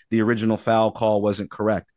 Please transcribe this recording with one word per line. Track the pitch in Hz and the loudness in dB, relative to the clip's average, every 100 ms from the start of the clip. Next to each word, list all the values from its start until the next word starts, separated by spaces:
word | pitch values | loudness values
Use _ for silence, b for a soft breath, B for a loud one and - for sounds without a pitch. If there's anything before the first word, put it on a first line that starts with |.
| b | b
the | 113 | 0
original | 110 113 110 110 | 2 0 0 -2
foul | 117 113 110 | 0 2 2
call | - 110 104 | 0 0 2
wasn't | 104 98 95 | 0 -2 -6
correct. | - 107 98 - | -4 -2 -2 -6